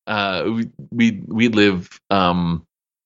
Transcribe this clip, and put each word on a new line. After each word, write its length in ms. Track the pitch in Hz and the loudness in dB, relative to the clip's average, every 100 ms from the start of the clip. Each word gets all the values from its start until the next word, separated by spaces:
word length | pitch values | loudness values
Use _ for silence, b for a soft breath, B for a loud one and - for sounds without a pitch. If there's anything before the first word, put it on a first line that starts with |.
| - | -6
Uh, 360 | 107 98 92 82 | -2 -2 -2 -2
we, 220 | 113 117 - - | -4 -6 -10 -10
we, 300 | 120 117 98 - | -2 0 -2 -8
we 200 | 110 120 | 0 2
live, 500 | 107 104 92 90 - _ | 4 4 2 -6 -18 _
um, 560 | 98 90 90 85 85 - _ _ _ | 0 2 2 0 -2 -6 _ _ _